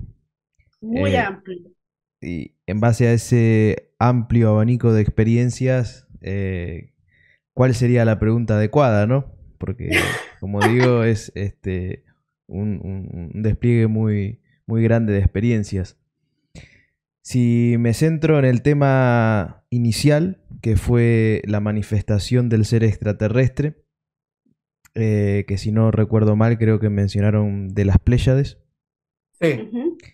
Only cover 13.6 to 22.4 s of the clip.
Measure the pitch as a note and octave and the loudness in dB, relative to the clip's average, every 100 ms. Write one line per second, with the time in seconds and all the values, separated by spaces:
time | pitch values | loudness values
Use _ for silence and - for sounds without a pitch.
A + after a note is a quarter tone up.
13.6 | A#2+ A#2+ A2+ A2 A2 G#2 G2+ A#2 _ _ | 0 2 0 0 -2 -2 -4 -10 _ _
14.6 | - A2+ A2+ A#2 A2 G2+ G2 F#2+ A#2 A2+ | -6 0 2 2 0 0 0 0 0 -2
15.6 | G2+ F#2+ F2 _ _ _ _ _ _ - | -2 -6 -8 _ _ _ _ _ _ -20
16.6 | - _ _ _ _ _ - B2+ A#2+ A#2 | -20 _ _ _ _ _ -4 0 2 2
17.6 | A#2+ A#2 A#2 A2+ D#3 D#3+ D#3 D3+ C3 B2 | 2 2 0 0 0 0 2 4 4 2
18.6 | D3 D3 C#3 C3 B2+ A#2+ A2+ G#2+ - - | 2 2 2 4 4 2 2 0 -2 -10
19.6 | - A#2+ A#2+ G#2+ D3 D3 F3+ F#3 - - | -6 -2 0 2 2 2 0 -6 -16 -8
20.6 | A2+ G2 - A#2+ A#2 A2+ A2 G#2+ G2+ G#2 | -2 0 2 2 2 2 2 0 -2 -4
21.6 | G#2 G#2+ G2 G#2 - G#2 - B2 | -2 -4 -4 -4 -2 -2 0 0